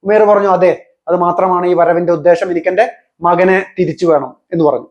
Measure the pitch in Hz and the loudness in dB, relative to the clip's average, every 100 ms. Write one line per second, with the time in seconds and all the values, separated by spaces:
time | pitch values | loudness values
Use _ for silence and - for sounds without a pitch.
0 | 190 214 208 202 202 180 180 156 - _ | 0 2 4 2 2 2 0 0 -8 _
1 | - 175 175 175 185 180 180 175 170 170 | -6 -2 -2 0 0 0 0 0 2 0
2 | 175 170 156 175 185 175 170 185 247 - | -2 0 2 0 0 -4 -4 -2 -2 -4
3 | _ _ 170 175 185 190 185 - 170 165 | _ _ -2 0 2 0 -2 -4 -4 -2
4 | 175 147 131 - _ 170 151 127 110 | 0 0 -2 -14 _ -2 0 0 -8